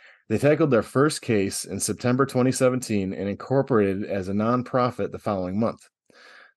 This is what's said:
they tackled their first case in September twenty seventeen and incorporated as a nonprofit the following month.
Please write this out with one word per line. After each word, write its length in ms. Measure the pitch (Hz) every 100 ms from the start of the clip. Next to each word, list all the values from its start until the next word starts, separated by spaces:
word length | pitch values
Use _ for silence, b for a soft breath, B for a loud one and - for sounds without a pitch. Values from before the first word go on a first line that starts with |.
| b b -
they 80 | 110
tackled 320 | 139 151 156
their 120 | 117
first 380 | 101 131 151 151
case 460 | - 107 98 - -
in 120 | 98
September 460 | - 101 123 127
twenty 280 | 139 127 127
seventeen 600 | 127 131 127 120 107 92
and 160 | 87 101
incorporated 760 | 101 - 135 107 113 98 95
as 260 | 104 101 92
a 20 |
nonprofit 800 | 98 110 123 123 131 123 - 98
the 60 | 90
following 420 | - 98 92 98
month. 280 | 113 - _ _ _ B B B B